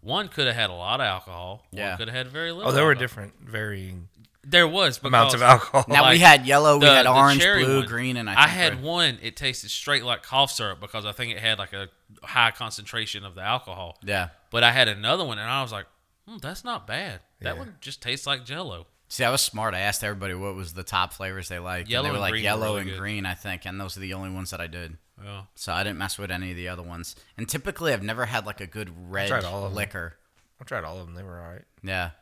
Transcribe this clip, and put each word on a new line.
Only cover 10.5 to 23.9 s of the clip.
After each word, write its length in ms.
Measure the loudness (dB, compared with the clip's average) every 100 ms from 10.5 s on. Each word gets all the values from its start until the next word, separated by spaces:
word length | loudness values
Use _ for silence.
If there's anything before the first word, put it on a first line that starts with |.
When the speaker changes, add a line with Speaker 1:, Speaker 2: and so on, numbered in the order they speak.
Speaker 1:
syrup 280 | 0 -6 -8
because 240 | -10 -10
I 80 | -10
think 200 | -8 -8
it 60 | -4
had, 180 | -2 -2
like, 140 | -6
a 160 | -12 -14 _ _ -20
high 300 | -4 2 2
concentration 720 | 0 -10 -10 -10 -8 -8 -8
of 100 | -14
the 80 | -10
alcohol. 560 | -4 -4 -6 -14 -14 -14
Speaker 2:
Yeah. 260 | -6 -4 -4 -10 _
Speaker 1:
But 120 | 2
I 80 | 4
had 160 | 4 2
another 360 | 0 -2 -2
one, 140 | -4 -6
and 120 | -6
I 100 | -6
was 100 | -6
like, 140 | -10 -14 _ _ _ -20
"Hmm, 100 | -16
that's 260 | -14 -14
not 220 | -12 -12 -10
bad. 340 | -10 -10 -14 _ _
That 140 | -12
Speaker 3:
Yeah. 40 | -10
Speaker 1:
one 180 | -14 -18
just 200 | -18 -14
tastes 260 | -10 -8 -6
like 180 | -8
Jell-O." 420 | -8 -12 -12 -14 -18 _ _
Speaker 2:
See, 140 | -2
I 60 | 0
was 100 | 0
smart. 320 | -2 -2 -4
I 60 | -2
asked 240 | -4 -4
everybody 300 | -6 -8 -8
what 200 | -8 -8
was 200 | -10 -12
the 80 | -12
top 280 | -4 -2 -2
flavors 340 | -4 -10 -10 -10
they 100 | -10
liked, 280 | -8 -8 -4
and 40 |
Speaker 1:
Yellow 140 | -2
Speaker 2:
they 60 | -2
were 40 | -2
Speaker 1:
and 40 |
Speaker 2:
like, 80 | -2
Speaker 1:
green 100 | -2
were 20 |
Speaker 2:
"Yellow 220 | -2 -2 -2
Speaker 1:
really 140 | -4
Speaker 2:
and 80 | -6
Speaker 1:
good. 80 | -8
Speaker 2:
green," 280 | -8 -6 -6
I 80 |
think, 300 | -8 -10 -10 -10
and 140 | -12
those 160 | -12